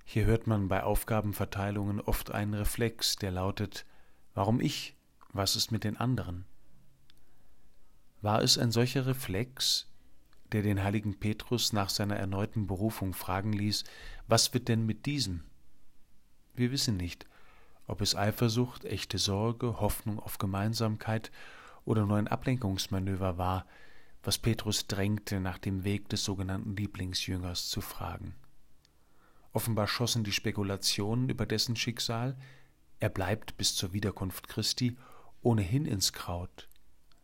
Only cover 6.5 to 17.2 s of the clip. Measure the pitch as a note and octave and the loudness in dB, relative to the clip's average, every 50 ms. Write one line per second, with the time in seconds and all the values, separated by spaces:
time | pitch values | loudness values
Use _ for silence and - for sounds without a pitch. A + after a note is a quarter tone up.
6.5 | - - - - - - - - - - - - - - - - - - - - | -12 -14 -14 -16 -16 -18 -18 -20 -20 -20 -18 -18 -14 -14 -12 -12 -12 -12 -12 -14
7.5 | - - - - - - - - - - - - - - G#2 G#2 G#2+ - - B2 | -14 -14 -14 -16 -14 -14 -16 -16 -16 -20 -20 -20 -12 -2 2 2 4 4 6 6
8.5 | - - - A#2+ A2 A#2 B2 B2+ - C#3 B2+ C3 C3 - - - F#2 G2 B2+ C3 | 4 4 4 4 4 4 4 4 2 0 2 2 0 0 -2 -2 0 -2 -2 -2
9.5 | - - - - - - - - - - - - - - - - - - - - | -4 -2 0 2 2 0 -2 -6 -14 -16 -16 -16 -18 -18 -18 -20 -20 -18 -8 -2
10.5 | A2+ G#2+ G2 G#2 G2+ G2 G2 G2+ G2+ A2 G2+ G#2 F#2+ - - G#2+ G#2+ - - - | 0 2 4 4 2 4 2 2 2 2 0 0 -4 0 0 0 0 0 -2 -2
11.5 | B2 A2+ - - A2 G#2 G2 - - - G#2 G2+ G#2 G#2 G2 F#2+ G2 G2 G#2+ - | 0 2 2 2 2 2 0 0 0 0 0 0 0 0 0 0 0 0 0 0
12.5 | - A2+ G2+ F2+ G2 F2 G#2+ A2 - - G2 F#2+ F2+ - - - F#2 G2 G2+ A2 | 0 0 0 0 0 2 2 0 0 0 -2 -2 -2 -4 -2 0 0 0 2 2
13.5 | G#2 G2+ G#2 G#2+ G#2 - - - - - - - - - - - A#2 A2+ - - | 0 2 2 2 2 0 -2 -6 -12 -14 -12 -12 -12 -10 2 4 6 6 6 4
14.5 | - B2 B2+ - A2+ A2+ A2+ A2 G#2 - - C#3+ D3 C#3+ A2+ G2 F2 D#2+ - - | 2 0 2 4 2 4 4 2 0 0 0 -2 0 0 0 0 -2 -4 -6 -10
15.5 | - - - - - - - - - - - - - - - - - - - - | -16 -16 -14 -14 -14 -12 -12 -14 -14 -14 -18 -16 -18 -20 -20 -20 -20 -20 -20 -12
16.5 | - A#2+ B2 A#2+ C3+ C3 - B2 G#2 F2+ F2 F2 - - | -2 0 0 2 2 0 2 2 2 0 0 -2 -4 -8